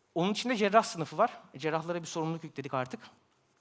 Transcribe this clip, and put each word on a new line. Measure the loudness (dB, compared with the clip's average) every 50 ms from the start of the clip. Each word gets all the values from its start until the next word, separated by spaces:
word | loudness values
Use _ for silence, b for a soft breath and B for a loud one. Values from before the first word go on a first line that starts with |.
| _ _ 0
Onun | 2 2 2
içinde | 2 0 0 0 2
cerrah | 2 4 6 6 6
sınıfı | 6 4 -2 -4 -6 -4 2 2
var. | 2 2 0 -8 -18 -18 -12
E, | -4
cerrahlara | -4 -2 -2 -2 -2 -2 -4 -4
bir | -4
sorumluluk | -4 -4 -2 -2 -2 -2 -4 -8
yükledik | -10 -10 -8 -8 -4 -4
artık. | -4 -4 -4 -8 -12 -14 -18 -20 _ _ _ _ _ _ _ _ -6